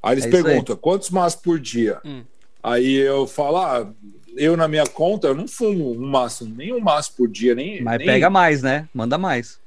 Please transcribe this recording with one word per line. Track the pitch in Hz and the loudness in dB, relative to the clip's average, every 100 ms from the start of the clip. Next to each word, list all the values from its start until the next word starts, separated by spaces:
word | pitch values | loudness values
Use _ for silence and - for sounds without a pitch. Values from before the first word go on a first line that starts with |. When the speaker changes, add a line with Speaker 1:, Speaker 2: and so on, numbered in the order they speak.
Speaker 1:
Aí | - | 0
eles | 131 | 0
Speaker 2:
É | 120 | 4
isso | 180 | 4
aí. | |
Speaker 1:
perguntam, | 160 135 - 104 | 4 2 0 -4
"Quantos | 160 190 - | 0 0 0
maços | 185 175 - | 0 0 -2
por | 175 165 | -2 -2
dia?" | 120 117 110 101 | -2 -2 -2 -2
Speaker 3:
Hum. | 147 135 - - - - | -10 -16 -16 -20 -20 -10
Speaker 1:
Aí | 113 120 131 135 | -2 0 2 2
eu | 135 139 135 | 2 2 -2
falo, | - 143 170 | -2 -2 0
"Ah, | 180 123 104 107 - - - 127 | 0 -2 -4 -14 -20 -20 -18 -2
eu | 147 165 | 2 2
na | 160 | 2
minha | 151 147 | 2 0
conta, | - 165 208 151 | 2 0 2 0
eu | |
não | 139 214 | 0 -4
fumo | - 220 196 143 | -2 -2 0 -2
um | 117 135 | -4 0
maço, | 135 123 - 113 | 0 0 -4 -12
nem | 110 165 | -12 -8
um | 247 | -2
maço | 202 151 147 - | 0 0 -2 -2
por | 120 | -2
dia, | 101 120 | 0 0
nem, | 120 156 202 | 0 -2 -6
Speaker 2:
Mas | 117 117 | -4 -2
Speaker 1:
nem" | - | 2
Speaker 2:
pega | 127 160 | 4 4
mais, | 196 175 147 | 6 4 4
né? | 131 139 156 | 0 -2 -4
Manda | 127 117 147 | -6 -2 -2
mais. | 185 127 113 - | 0 -2 -4 -16